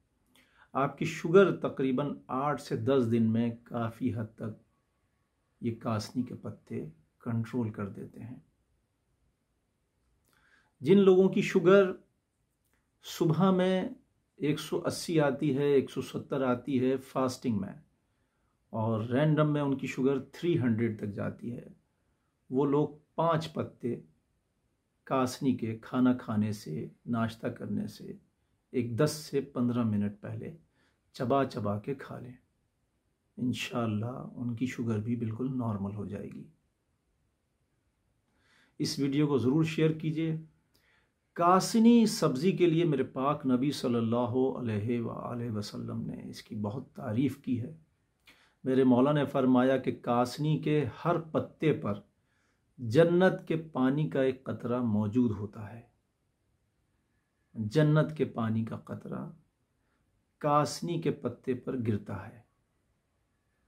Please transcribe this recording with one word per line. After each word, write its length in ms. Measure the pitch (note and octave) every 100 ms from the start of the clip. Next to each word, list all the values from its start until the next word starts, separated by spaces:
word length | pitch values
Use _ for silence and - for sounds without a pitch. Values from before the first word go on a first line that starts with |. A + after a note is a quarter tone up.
| _ _ _ _ _ _ _
आपकी 320 | C3 C#3 - D#3
शुगर 440 | - E3+ F#3 F3+ -
तकरीबन 540 | C3+ - C3+ B2+ C#3+ - -
आठ 300 | C3 C#3+ C3+
से 160 | - C3+
दस 260 | A2 C#3
दिन 180 | A#2 A#2 A2+
में 280 | A2+ A#2 A#2
काफ़ी 480 | - A#2 A2+ - B2+
हद 160 | G#2 G#2+ -
तक 220 | A2+ - _ _ _ _ _ _ _ _ _ _
ये 100 | A#2 A2+
कासनी 460 | B2 A2 - B2+
के 120 | A#2+ G2+
पत्ते 440 | A#2+ - - A2+ E2+ - _ _
कंट्रोल 480 | A#2+ A2+ A2+ B2+ A2
कर 160 | G#2+ G2
देते 340 | - - -
हैं। 220 | A2+ - _ _ _ _ _ _ _ _ _ _ _ _ _ _ _ _ _ _ _ _ _ _ _ _
जिन 180 | B2+ G3+
लोगों 300 | F#3+ F#3 F#3+
की 140 | G3
शुगर 520 | - F#3 E3+ G3+ F#3 - _ _ _ _ _ _ _ _ _ _
सुबह 460 | - - E3 D#3+ F#3+
में 440 | F#3 F#3 F#3 - - _ _ _ -
एक 200 | C#3+ C#3+
सौ 200 | - -
अस्सी 400 | - - - D#3
आती 300 | C#3+ B2+ D3+
है, 180 | C3 C#3+
एक 220 | C#3 B2+
सौ 120 | C3+
सत्तर 400 | B2 - - C#3
आती 340 | C3 A#2+ D3 B2+
है 180 | B2+ C3
फास्टिंग 600 | - C#3+ C3 - C#3 G2+
में 220 | F#2+ - - _ _ _ _ _ _ _ _
और 340 | A2+ A2 A2+ A#2
रैंडम 420 | B2 D#3 D3+ D3+
में 120 | D3
उनकी 260 | C#3+ C3+ -
शुगर 320 | - C3 C#3 -
थ्री 220 | - F3 D3
हंड्रेड 420 | B2 A2 A#2 G#2+
तक 120 | G#2+
जाती 380 | G#2 G#2 - A#2
है, 260 | B2 - - _ _ _ _ _ _ -
वो 140 | C3 C#3+
लोग 320 | C#3+ D3+ - _ -
पाँच 360 | E3 D#3+ - -
पत्ते 380 | - - A#2+ - - _ _ _ _ _ _ _ _ _ -
कासनी 480 | C3+ B2 - C#3
के 240 | A2+ A2+ A2+
खाना 340 | - B2+ B2+ B2
खाने 360 | - G#2+ G#2+
से, 360 | G#2 - - - - -
नाश्ता 400 | A#2 A2+ - A#2+
करने 380 | - - G#2 G#2+
से 300 | - - - _ _ _ _ _
एक 220 | B2+ A#2+ A#2
दस 160 | D3+
से 280 | - - C#3 C#3
पन्द्रह 380 | C3 B2 A#2+
मिनट 280 | A2+ G#2 G#2
पहले 380 | - A2+ A2 A#2 - _ _ _ _ _ -
चबा 260 | A#2+ C#3
चबा 300 | B2+ A#2 G#2+ G#2
के 160 | C#3+
खा 240 | C3 - B2+
लें। 180 | A#2+ - _ _ _ _ _ _ _ _ _ -
इंशाअल्लाह 1000 | B2+ G#2+ - B2 A#2 G#2 A#2 C3+ - -
उनकी 260 | A#2+ A#2 B2+
शुगर 320 | - A2+ G#2+
भी 180 | A2 A#2+
बिल्कुल 320 | A2+ A2 B2+
नॉर्मल 400 | B2+ A2+ G2+ G2
हो 140 | G#2 F#2+
जाएगी। 380 | G2 - - - _ _ _ _ _ _ _ _ _ _ _ _ _ _ _ _ _ _ _ _ _ _ -
इस 180 | D3+ -
वीडियो 260 | C#3 C#3 D3
को 120 | C#3
ज़रूर 260 | A#2+ D#3 D#3+
शेयर 260 | - D#3
कीजिए। 420 | D#3 D#3+ D3+ E3 D#3+ - _ _ _ _ _ _ _ _ -
कासनी 680 | E3+ F#3 F#3 A#3 A3+ A#3+ A3
सब्ज़ी 440 | - D#3 B2+ F3+
के 140 | E3+ F3
लिए 180 | D#3+
मेरे 200 | E3+ C3+ B2
पाक 340 | C3+ C3+ D3 C3
नबी 260 | B2 C#3+
सल्लल्लाहु 720 | B2+ C3 A#2 A2+ A#2+ A#2+ B2+ C3
अलैहि 480 | - A#2+ G#2 A2 A#2+
व 100 | A#2
आलिहि 380 | G#2+ A#2+ A#2+ A#2+
वसल्लम 560 | G#2+ G#2 A#2+ A#2 A2+ -
ने 160 | - -
इसकी 260 | - - A2+
बहुत 280 | G#2 A#2 - -
तारीफ़ 440 | C3+ A2 C#3 -
की 160 | - A#2
है। 200 | A#2 - _ _ _ _ _ _ _ _
मेरे 200 | C3 C3 C3
मौला 260 | B2 C#3
ने 120 | D3 C3
फरमाया 520 | C#3+ B2+ B2+ C3 C3+
कि 140 | C3 A#2
कासनी 580 | - A#2+ B2+ - D3+ D#3
के 200 | D3+ D3+ B2
हर 240 | - E3 F3 -
पत्ते 380 | C3+ - - D#3 -
पर 300 | G#2+ G#2 - _ _ _ _ _ _ -
जन्नत 680 | A#2 C3 E3+ F3 F#3 - -
के 80 | D#3+ -
पानी 380 | C3+ C3 D3 D#3
का 140 | C#3
एक 220 | C3 B2+ -
कतरा 360 | A2+ A#2+ B2 A#2+
मौजूद 440 | G#2+ G#2+ B2 A#2+
होता 340 | G2 G#2 A#2 G#2
है। 220 | A#2 - _ _ _ _ _ _ _ _ _ _ _ _ _ _ _ _
जन्नत 600 | A#2+ G#2+ D3+ D3+ D3+ D3+ -
के 60 | B2
पानी 380 | - A2+ A2+
का 120 | A2 G#2+ -
कतरा 300 | G#2+ - B2+ D#3+ - _ _ _ _ _ _ _ _ _ _
कासनी 580 | D3+ D3 C#3+ - E3+ E3
के 100 | D3+
पत्ते 420 | - A#2+ - - B2+
पर 200 | - C3+
गिरता 380 | A#2 G#2+ - G2
है। 280 | G2+ - _ _ _ _ _ _ _ _ _ _ _ _